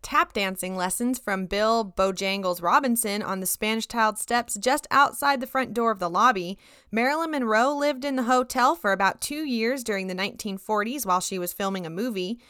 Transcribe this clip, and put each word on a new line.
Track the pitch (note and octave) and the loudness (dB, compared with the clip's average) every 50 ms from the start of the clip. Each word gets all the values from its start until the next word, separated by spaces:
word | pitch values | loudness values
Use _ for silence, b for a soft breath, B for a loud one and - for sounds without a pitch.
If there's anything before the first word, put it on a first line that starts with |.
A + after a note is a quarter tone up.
tap | - - - D4+ E4+ E4+ | -10 -2 0 0 0 0
dancing | - A3 G3 F#3+ F#3+ - - F#3 F#3 | -2 -2 -2 -2 -4 -4 -6 -6 -4
lessons | F#3 F3+ F#3 F3+ - A#3+ B3 C4 - | -2 -2 -2 -2 -2 -2 -2 -2 -2
from | - - G3 F#3+ F#3+ | -4 -4 -2 -2 -2
Bill | F3 G3+ G3+ G#3+ A3 A3+ A#3 A3 | -2 0 2 2 4 4 2 0
Bojangles | F#3+ - - F#3+ G3 F#3+ F#3 G3 F#3+ G3 G3 G3 F3+ F3+ F3 | -2 0 0 0 0 0 -2 -2 -2 -2 0 0 -2 -2 0
Robinson | E3+ E3+ A3+ D4 C#4 B3+ A#3+ A3+ - G#3 G3+ G#3 | 2 4 4 4 4 2 0 0 0 -2 -2 -2
on | - - F#3+ F#3+ | -2 -4 -4 -4
the | F#3 | -2
Spanish-tiled | F3 - - G#3+ G#3+ A3 A3+ A3 - - A#3 A3 G#3+ G#3+ - | -4 -4 -2 -2 -2 -2 -2 -4 -4 0 2 2 2 0 -2
steps | - - A#3+ A#3+ A#3+ - - | -4 -2 0 -2 -2 -2 -6
just | G#3 G3+ B3+ C#4 D4 - - | -2 0 0 0 0 0 2
outside | - C4+ C#4+ - - - C#4+ C#4+ C#4 C4 | 4 4 4 4 2 0 0 0 2 0
the | C4 | -2
front | C4 - C4 C4 - | -2 -2 -2 -2 -2
door | G#3 A#3 A#3 A3+ | 0 0 2 2
of | A3 F#3+ | 2 0
the | F#3 E3+ | -2 0
lobby. | E3+ F#3+ A3 B3+ A#3 F#3+ F3 F3 G3+ b b b b b b b | 2 4 4 4 4 2 -2 -6 -8 b b b b b b b
Marilyn | - A3+ A#3+ C4 D4 D#4+ E4 D#4+ | -2 0 2 2 2 0 -2 -2
Monroe | D4+ C#4 B3 A3+ G#3+ A3 B3 C#4 | -2 -2 0 2 4 4 4 4
lived | D4 C#4+ C#4+ D4 D4 B3+ C4 | 2 2 0 0 0 0 -2
in | C#4+ C4+ | -2 -2
the | C4 B3 | 0 2
hotel | A3+ B3+ B3+ B3+ B3+ - C4 A#3+ C4+ E4 | 4 4 2 2 2 2 2 4 4 4
for | E4 - G3+ | 2 2 0
about | G3 F#3 G3 F#3+ - - | 2 4 4 2 2 0
two | - - D4 D4+ D#4+ | -6 -8 -6 -6 -4
years | C#4+ B3 A3+ A3 A#3 C4+ C#4 A#3+ | -2 -2 0 0 0 -2 -2 -2
during | A#3 G#3 F#3+ F#3+ F#3 | -4 -4 -4 -2 -4
the | F#3 | -4
nineteen | F#3 G3 G#3 - - - G#3 F#3+ F#3+ | -4 -4 -6 -6 -8 -8 -8 -8 -8
forties | - - G#3+ G#3 G3+ A3+ C4+ D4 A3 | -4 -2 -2 -2 -2 -2 -4 -6 -2
while | F#3+ F3+ F#3 | 0 0 0
she | F3+ - G3+ F#3 | 0 -2 -4 -4
was | F3+ F3 | -6 -6
filming | - - G3+ G3 F#3+ F#3+ F3 | -6 -4 -4 -4 -4 -4 -6
a | D#3+ | -8
movie. | D#3+ F#3 A3+ B3+ A3 F#3+ F3+ F3+ A#3 b b | -6 -4 -4 -4 -4 -4 -4 -4 -6 b b